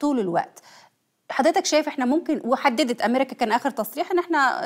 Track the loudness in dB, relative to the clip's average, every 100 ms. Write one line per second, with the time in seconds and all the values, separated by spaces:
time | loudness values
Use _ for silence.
0 | -2 0 0 -2 -4 -10 -20 -20 -20 _
1 | _ _ -6 0 2 2 2 0 0 -2
2 | 0 0 0 -2 0 0 2 2 0 0
3 | 0 0 0 -2 0 0 0 -4 -4 -6
4 | -2 -2 2 2 2 0